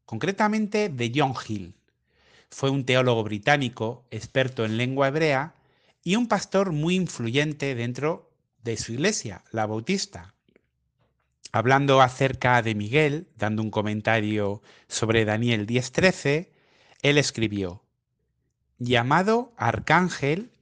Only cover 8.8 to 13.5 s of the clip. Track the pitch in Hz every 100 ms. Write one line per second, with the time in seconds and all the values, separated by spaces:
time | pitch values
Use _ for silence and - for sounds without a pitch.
8.8 | - 120 185 220 110 87 _ 113 107 110
9.8 | 117 190 - 90 85 _ _ _ _ _
10.8 | _ _ _ _ _ _ - 110 113 135
11.8 | 143 135 127 - 135 123 127 123 113 107
12.8 | 104 143 151 147 185 - 107